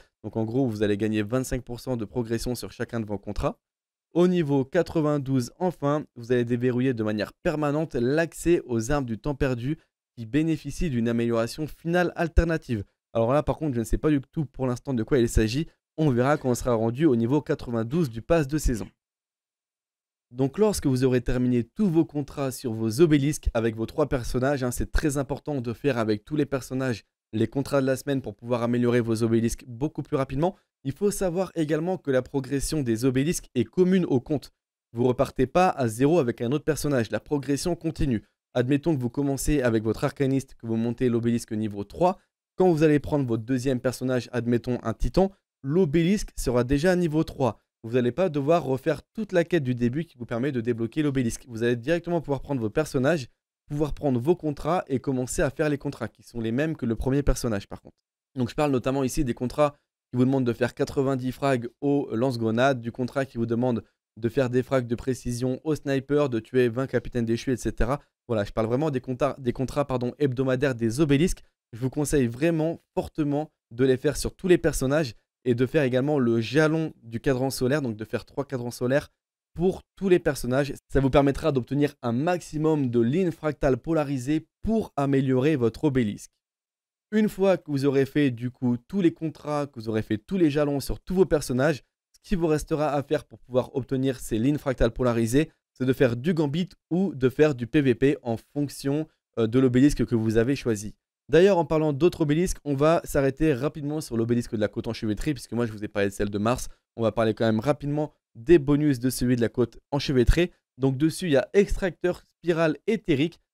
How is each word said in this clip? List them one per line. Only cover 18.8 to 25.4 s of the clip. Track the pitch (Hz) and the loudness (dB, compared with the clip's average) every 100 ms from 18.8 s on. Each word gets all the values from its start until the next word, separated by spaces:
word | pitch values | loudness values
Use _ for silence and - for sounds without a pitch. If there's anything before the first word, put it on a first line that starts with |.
| 90 _ _ _ _ _ _ _ _ _ _ _ _ _ _ | -6 _ _ _ _ _ _ _ _ _ _ _ _ _ _
Donc | 123 135 - | -2 -2 2
lorsque | 214 196 147 | 0 2 0
vous | 127 | 2
aurez | 131 127 | 2 2
terminé | 120 127 123 123 | 0 0 2 0
tous | 113 - 208 | -2 -2 2
vos | 160 160 | 2 2
contrats | 147 139 - 135 | -2 -6 -6 -6
sur | 123 127 | -6 -6
vos | 110 113 107 | -4 -2 4
obélisques | 170 147 139 151 - | 4 4 2 -2 -2
avec | 117 113 110 | 0 0 -2
vos | 110 | -4
trois | - 143 | -2 -2
personnages, | 135 113 127 131 143 | -2 -2 -2 0 0
hein, | 123 | -2
c'est | 120 113 | -4 -2
très | - 156 139 | 0 0 -2
important | 131 139 | -4 -6